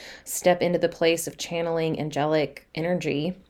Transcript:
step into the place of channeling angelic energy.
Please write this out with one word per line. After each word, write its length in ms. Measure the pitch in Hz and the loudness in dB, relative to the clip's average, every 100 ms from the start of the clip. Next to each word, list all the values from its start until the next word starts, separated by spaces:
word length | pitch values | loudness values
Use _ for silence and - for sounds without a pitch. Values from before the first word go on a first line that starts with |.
| - - - | -18 -18 -10
step 360 | - 180 180 | 0 4 4
into 160 | 175 175 | 4 2
the 120 | 170 | 0
place 360 | - 165 165 165 | 2 2 2 -2
of 120 | - | -8
channeling 600 | - 170 170 165 160 - | -6 -4 -2 0 0 -2
angelic 680 | 156 151 147 156 143 - - - | -2 0 2 2 0 -4 -14 -6
energy. 640 | 165 180 151 143 160 185 - | -2 0 0 -2 -2 -6 -14